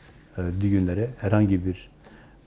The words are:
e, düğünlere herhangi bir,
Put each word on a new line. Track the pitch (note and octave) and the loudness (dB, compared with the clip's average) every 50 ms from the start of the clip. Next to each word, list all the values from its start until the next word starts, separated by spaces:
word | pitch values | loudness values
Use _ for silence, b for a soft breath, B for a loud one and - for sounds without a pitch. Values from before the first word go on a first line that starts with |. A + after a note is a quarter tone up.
| b b b b b b - - | b b b b b b -10 -6
e, | F2+ F2 F2+ F#2+ | -6 -4 -4 -2
düğünlere | G2+ G2+ G2 G2 F#2 F2+ F2 F#2+ A2+ B2+ B2+ - | 0 0 2 2 2 0 0 -2 -4 -4 -6 -6
herhangi | A2 G2 G2+ G#2 G#2+ G2 G2 F#2 F2+ | -4 0 2 4 4 4 2 0 0
bir, | F#2 F2+ - - - - - B B B B B B B B - | -2 -6 -8 -10 -20 -20 -20 B B B B B B B B -4